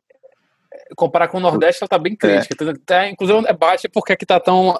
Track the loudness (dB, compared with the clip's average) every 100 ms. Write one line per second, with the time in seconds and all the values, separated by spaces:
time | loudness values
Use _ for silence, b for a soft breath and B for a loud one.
0 | _ _ -20 _ _ _ _ -20 -18 -4
1 | -2 0 0 0 0 2 2 0 -2 -2
2 | -2 -2 0 0 -2 -6 -6 -6 -2 0
3 | 0 -4 0 0 0 0 2 0 -2 -6
4 | -2 -4 2 2 2 2 2